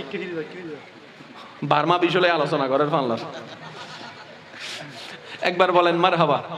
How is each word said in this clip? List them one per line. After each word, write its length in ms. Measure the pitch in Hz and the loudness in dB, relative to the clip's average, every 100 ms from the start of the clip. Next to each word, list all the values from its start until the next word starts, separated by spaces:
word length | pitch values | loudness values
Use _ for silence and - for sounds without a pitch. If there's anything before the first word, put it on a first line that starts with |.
| - 190 185 165 151 175 170 139 - - - - - - - - | -4 -8 -6 -8 -8 -12 -12 -14 -16 -20 -20 -20 -20 -20 -20 -6
বার্মা 360 | 147 147 156 175 | 0 2 4 4
বিষয়ে 320 | 175 175 175 | 4 4 4
আলোচনা 380 | 165 147 151 135 | 4 2 0 2
করার 220 | 139 147 | 2 2
ফানলার। 280 | 156 123 113 - - - - - - - - - - - - - - - - 147 131 - - - - | 2 0 -2 -4 -12 -14 -16 -16 -16 -16 -14 -16 -16 -18 -20 -18 -14 -12 -12 -12 -16 -16 -16 -16 -4
একবার 320 | 180 180 185 | 0 2 4
বলেন 240 | 175 175 170 | 6 4 4
মারহাবা। 460 | 185 170 156 127 - | 4 4 4 2 -2